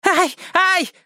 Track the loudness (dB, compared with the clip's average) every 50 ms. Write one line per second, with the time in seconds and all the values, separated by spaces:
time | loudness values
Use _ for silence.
0 | 0 0 2 2 0 -2 -2 -10 -20 -4 0 0 2 2 0 -2 -2 -6 _ _
1 | _